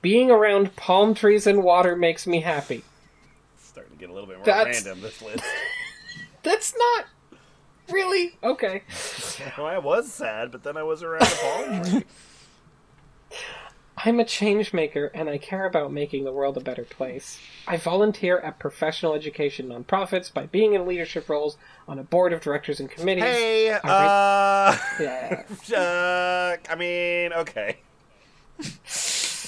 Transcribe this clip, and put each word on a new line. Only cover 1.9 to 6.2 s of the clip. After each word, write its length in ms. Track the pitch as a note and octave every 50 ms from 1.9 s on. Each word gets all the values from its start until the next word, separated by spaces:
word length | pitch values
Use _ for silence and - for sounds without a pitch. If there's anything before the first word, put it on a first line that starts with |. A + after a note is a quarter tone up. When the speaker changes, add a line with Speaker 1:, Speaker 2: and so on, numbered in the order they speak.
| F3
Speaker 1:
makes 320 | F3 F3 E3 E3 E3 -
me 140 | F#3 F3 E3
happy. 420 | D#3+ F3 D#3+ C#3+ - - C3+ A2+ - - _ _ _ _ _ _ _ _ _ _ _ _ _ _
Speaker 2:
Starting 340 | - - _ - - - C#2+
to 60 | D2+
get 120 | F2+ F2
a 20 | F2
little 140 | G2 G2+ F#2+
bit 100 | F#2 F#2
more 60 | G2
Speaker 1:
That's 380 | A2 - G#3 A3 A#2+ B2 A#2 G2
Speaker 2:
random, 180 | G2 F#2+ F#2 G2
this 200 | A2 - - A2
list. 220 | A2 G#2+ A#2+ - - - - - - - - - - -
<laughs> 500 | - - - - -